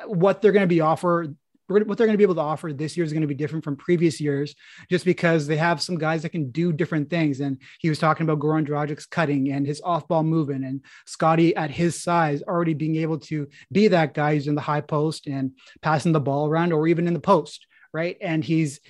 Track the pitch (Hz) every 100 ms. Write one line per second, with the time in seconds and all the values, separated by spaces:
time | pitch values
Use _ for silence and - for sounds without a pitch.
0 | - 190 190 190 214 196 190 170 156 160
1 | 180 170 165 143 _ _ - 196 214 196
2 | 226 208 202 165 151 156 170 139 151 175
3 | 160 151 151 139 151 160 151 139 - 175
4 | 165 - 147 139 147 - - - - 175
5 | 180 175 170 165 147 156 170 165 - 175
6 | 156 165 160 175 135 135 175 156 165 160
7 | 147 170 156 131 139 131 - - 165 151
8 | 160 156 160 151 151 156 147 147 147 151
9 | - - 156 143 135 139 139 147 180 170
10 | - 165 160 160 143 135 131 135 - -
11 | - - 160 165 165 185 156 139 170 -
12 | - 170 156 143 - 175 170 147 156 160
13 | 160 160 - 156 143 - - 190 214 180
14 | 156 - 147 151 139 147 - 151 147 151
15 | 156 156 - 139 135 - - - 156 160
16 | 175 160 135 143 151 160 175 156 160 170
17 | 170 165 - 185 151 - _ _ _ 156
18 | 175 - 190 160 156 160 151 135